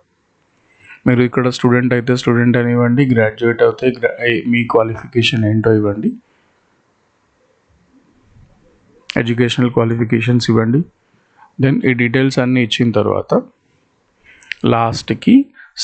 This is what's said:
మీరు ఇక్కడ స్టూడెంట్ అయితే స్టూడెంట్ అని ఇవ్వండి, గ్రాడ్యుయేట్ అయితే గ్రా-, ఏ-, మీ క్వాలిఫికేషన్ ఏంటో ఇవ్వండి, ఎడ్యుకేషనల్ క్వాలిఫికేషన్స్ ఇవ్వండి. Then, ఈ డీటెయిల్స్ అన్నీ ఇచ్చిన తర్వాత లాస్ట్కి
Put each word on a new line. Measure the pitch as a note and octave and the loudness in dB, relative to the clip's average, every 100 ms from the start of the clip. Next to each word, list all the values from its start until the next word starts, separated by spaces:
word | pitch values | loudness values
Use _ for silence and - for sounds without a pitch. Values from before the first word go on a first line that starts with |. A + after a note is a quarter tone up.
| _ _ _ _ _ _ _ _ - - - | _ _ _ _ _ _ _ _ -20 -6 -2
మీరు | B2 B2 | 2 0
ఇక్కడ | B2+ B2+ B2 | 0 -2 0
స్టూడెంట్ | B2+ B2 B2 B2 | 2 2 2 -2
అయితే | A#2 B2+ | 0 -2
స్టూడెంట్ | - A#2+ A#2+ A#2+ | 0 2 2 2
అని | A#2+ A#2+ | 0 0
ఇవ్వండి, | A#2+ B2 C#3 | 0 2 2
గ్రాడ్యుయేట్ | A#2 A2 A2 A#2 A#2 A#2 | 2 0 0 -2 2 0
అయితే | A2+ B2+ A#2+ | 2 -2 -2
గ్రా-, | A#2 - A#2+ | -4 -2 -2
ఏ-, | A2+ A#2+ A#2+ | -2 0 -2
మీ | A#2 A#2 | 0 0
క్వాలిఫికేషన్ | A2+ A2 - A#2+ A#2 A#2 G#2+ | 0 -4 -6 -2 0 0 0
ఏంటో | A2 A2 A2 | 0 2 2
ఇవ్వండి, | G#2 G2+ F#3+ B3+ _ _ _ _ _ _ _ _ _ _ _ _ _ _ _ _ _ C4 _ _ _ _ - _ _ _ _ _ _ - | 0 -2 -4 -6 _ _ _ _ _ _ _ _ _ _ _ _ _ _ _ _ _ _ _ _ _ _ -20 _ _ _ _ _ _ -6
ఎడ్యుకేషనల్ | A#2 A#2 A#2+ B2+ B2 A#2+ | -4 0 0 0 0 0
క్వాలిఫికేషన్స్ | A2+ A#2 A2+ A#2 A2 B2 A#2 | 0 -2 -2 -2 0 0 2
ఇవ్వండి. | A2+ A2 C3 F3 _ _ _ _ _ - - | 0 2 0 -2 _ _ _ _ _ -20 -2
Then, | C3 C3+ C3+ | 0 0 0
ఈ | B2 | 0
డీటెయిల్స్ | A#2+ C3 C3+ C3 | 0 0 0 0
అన్నీ | B2 B2+ A#2 | 0 0 0
ఇచ్చిన | - A#2+ G#2 | 0 0 0
తర్వాత | G#2 F#2+ - F#3+ C4 _ _ _ _ _ _ _ _ - - - A#2+ | 0 -2 0 -2 -2 _ _ _ _ _ _ _ _ -20 -16 -6 -2
లాస్ట్కి | A#2 A#2 A2+ - G#2+ - C4 C#4 - - - | 0 0 -4 -6 -4 4 4 2 -6 -20 -8